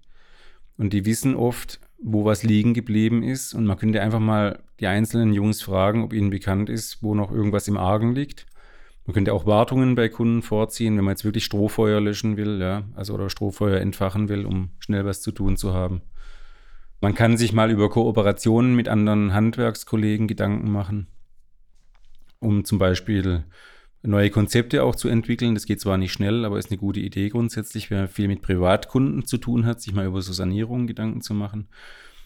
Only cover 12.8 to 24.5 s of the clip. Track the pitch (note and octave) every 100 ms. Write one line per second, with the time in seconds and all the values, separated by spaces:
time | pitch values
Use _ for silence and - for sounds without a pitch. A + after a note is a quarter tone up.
12.8 | G2+ G#2+ G2 G#2 G2 - G#2 - G#2 F#2+
13.8 | G2 - F#2+ G2 G#2 G2+ G2+ F#2+ F#2 -
14.8 | - G#2 G2 F#2+ - - F#2+ F#2+ G#2 F#2
15.8 | F2+ F#2 - - - - - - - -
16.8 | - - G2+ G2+ A#2 A#2 A#2 A2 A2 A2
17.8 | G#2 A2+ A#2 G#2+ G2+ G2 A#2 A2+ B2 B2
18.8 | A2+ G#2+ G#2 G#2 G#2 G2 A2 A2+ A#2 A2
19.8 | - A2 G#2+ G#2+ A2 G#2+ G2+ G#2 A2 G2+
20.8 | F#2+ G#2 G2 - - - - - - -
21.8 | - - - - - - A2+ G#2 G2 G2+
22.8 | F#2 F#2 - G#2 F#2+ F2 D#2+ - - -
23.8 | - _ - G2+ G2+ G#2 G2+